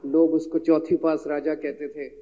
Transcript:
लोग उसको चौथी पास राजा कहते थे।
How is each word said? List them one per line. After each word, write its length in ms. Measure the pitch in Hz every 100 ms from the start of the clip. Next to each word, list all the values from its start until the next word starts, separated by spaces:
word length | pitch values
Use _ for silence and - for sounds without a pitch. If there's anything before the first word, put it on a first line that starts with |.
| 139
लोग 280 | 156 160
उसको 240 | 160 - 160
चौथी 380 | 160 156 160 175
पास 280 | 160 156 143
राजा 280 | 147 147
कहते 340 | 151 151 143 147
थे। 200 | 147 135 -